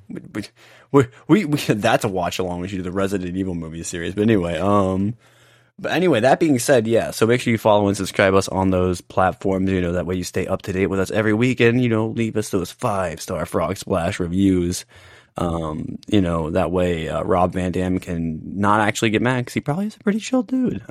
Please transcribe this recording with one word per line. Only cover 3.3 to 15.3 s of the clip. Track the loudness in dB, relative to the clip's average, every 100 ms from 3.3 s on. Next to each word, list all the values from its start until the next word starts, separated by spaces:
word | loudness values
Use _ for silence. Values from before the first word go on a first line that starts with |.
| -4
Evil | -4 -4
movie | -8 -10
series. | -10 -8 -6
But | 0
anyway, | 2 4 2 0
um, | 2 2 2 0 -2 -6 _ _ _ _ _ -12
but | -4
anyway, | 0 2 4
that | 4 4
being | 4 2
said, | 4 4 4
yeah, | 2 0
so | 0 2
make | 2
sure | 2
you | 0
follow | 4 4 4
and | 0
subscribe | -2 2 4 4
us | 2
on | 0 2
those | 2 2 -2
platforms, | -4 0 0 0 -2 0 0
you | 0
know, | 0
that | -2 -2
way | -4
you | -4
stay | -4 -4
up | -4
to | -4
date | -2 0
with | 0
us | 0
every | 0 0
week | 2 0 2
and, | 2 4
you | 2
know, | 0 -2
leave | -2 -2 -2
us | -2
those | -2 -4
five-star | -4 -4 -2 -4 -6 -6 -6 -4
Frog | -2 -2 -4
Splash | -4 -2 -2 -2
reviews. | -2 2 4 4 0 -4 -10 -20 -20 -20 _